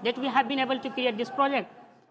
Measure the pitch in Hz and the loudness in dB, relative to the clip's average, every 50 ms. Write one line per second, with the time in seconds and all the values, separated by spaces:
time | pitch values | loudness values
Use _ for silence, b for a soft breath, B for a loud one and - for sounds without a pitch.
0 | - 226 240 254 254 269 226 262 269 220 285 269 262 247 262 254 - 269 - - | 0 0 -2 0 -2 2 2 2 2 2 2 0 0 0 0 -2 -2 -6 -4 0
1 | 247 240 226 208 240 233 - - 277 277 277 254 202 - - - - - - - | 0 0 0 0 -4 -4 0 2 2 2 2 0 -2 -4 -12 -20 -20 -20 -20 -20
2 | _ _ | _ _